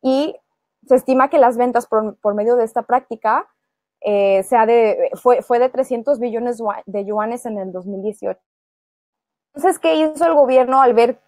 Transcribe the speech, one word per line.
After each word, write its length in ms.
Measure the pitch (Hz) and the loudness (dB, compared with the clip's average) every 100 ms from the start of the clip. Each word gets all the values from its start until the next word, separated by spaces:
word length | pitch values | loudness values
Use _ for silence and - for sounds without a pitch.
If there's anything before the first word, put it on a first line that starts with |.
Y 340 | 262 262 302 - _ _ _ _ _ | 0 0 -2 -6 _ _ _ _ _
se 80 | 254 | 0
estima 340 | - 254 269 | 2 0 2
que 80 | 320 | 4
las 180 | 247 233 | 4 2
ventas 300 | 247 240 - | -2 -2 -2
por, 300 | 220 220 202 | -2 -2 -6
por 160 | 208 | -4
medio 220 | 208 214 247 | -2 0 0
de 100 | 226 | 0
esta 160 | 233 | -4
práctica, 680 | 220 247 254 226 220 247 392 _ _ _ _ _ | -2 -4 -4 -8 -2 -4 -4 _ _ _ _ _
eh, 420 | 202 202 196 196 | -4 0 2 0
sea 220 | 190 240 220 | 0 0 4
de, 460 | 233 226 175 170 - | 4 2 0 -4 -2
fue, 200 | 247 240 | 0 0
fue 180 | - 240 | 0 0
de 100 | 247 | 0
trescientos 500 | 254 262 233 233 277 | -2 -4 -4 -2 -2
billones 400 | 240 226 240 233 | -2 -4 -6 -6
yua-, 240 | 226 202 - | -6 -8 -8
de 200 | 202 202 | -10 -6
yuanes 400 | 214 214 240 240 | -6 -4 -6 -10
en 120 | 214 | -10
el 140 | 185 | -10
dos 140 | 185 180 | -10 -12
mil 160 | 196 | -8
dieciocho. 400 | 202 208 202 190 _ _ _ _ _ _ _ _ _ _ _ | -8 -8 -10 -10 _ _ _ _ _ _ _ _ _ _ _
Entonces, 260 | - 359 - | -2 -2 0
¿qué 160 | 330 320 | 0 0
hizo 300 | 311 302 339 | 0 0 0
el 80 | |
gobierno 480 | 302 262 262 247 262 | 4 4 4 2 2
al 120 | 262 | 4
ver 280 | 226 240 254 | 4 2 0